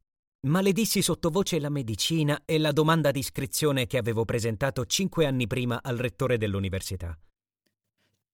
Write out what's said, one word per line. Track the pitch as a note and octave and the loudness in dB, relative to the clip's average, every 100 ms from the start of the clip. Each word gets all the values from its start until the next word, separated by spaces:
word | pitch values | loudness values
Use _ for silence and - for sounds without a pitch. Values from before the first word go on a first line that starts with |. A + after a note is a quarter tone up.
| _ _ _ _ C3+ | _ _ _ _ 0
Maledissi | F3+ G3 F#3+ G#3+ G3+ | 2 2 2 2 2
sottovoce | E3+ D#3 E3+ F3 F#3+ E3 | 0 0 0 0 0 -2
la | C#3+ | -2
medicina | D3 A2+ G#2+ - D#3+ D3 D3+ | -4 -4 -4 0 2 2 0
e | - D#3 | 0 0
la | D#3 | 2
domanda | D3 D#3 E3 C#3+ | 2 4 4 4
di | C3+ | 0
iscrizione | - - C3+ - D3+ C3+ A#2+ | -4 -6 -6 0 2 2 0
che | B2+ | 0
avevo | A2+ A2 A2 | 0 0 0
presentato | B2 A2+ G#2 C3+ C3 A#2+ | 0 -2 -2 -2 -2 -2
cinque | - F#3+ E3 D3 | 0 0 2 2
anni | C3 A2+ | 2 0
prima | B2+ A#2+ A#2 | -2 -2 -4
al | C3+ A#2+ | -4 -4
rettore | A#2+ - C3 A#2+ | -4 -2 0 0
dell'università. | G#2+ G2 G2 F#2 - F#2+ E2+ E2 - _ _ _ _ _ _ _ _ _ _ | 0 -2 -2 -4 -6 -8 -10 -12 -18 _ _ _ _ _ _ _ _ _ _